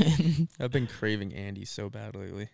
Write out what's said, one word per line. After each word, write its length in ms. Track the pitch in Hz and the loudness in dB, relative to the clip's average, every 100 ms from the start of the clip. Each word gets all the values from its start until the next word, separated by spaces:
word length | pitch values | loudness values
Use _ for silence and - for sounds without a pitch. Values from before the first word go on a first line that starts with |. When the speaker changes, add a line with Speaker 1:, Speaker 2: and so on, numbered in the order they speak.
| 165 151 165 151 165 | 8 6 4 4 0
Speaker 1:
<laughs> 80 | - | -2
Speaker 2:
I've 100 | 127 | 0
been 160 | 135 117 | 0 0
craving 480 | - 107 107 98 | -2 0 0 -2
Andy 300 | - 101 98 | -6 -8 -8
so 260 | 101 - 104 | -10 -8 -8
bad 240 | 110 107 | -10 -12
lately. 340 | 98 95 98 104 | -10 -10 -10 -12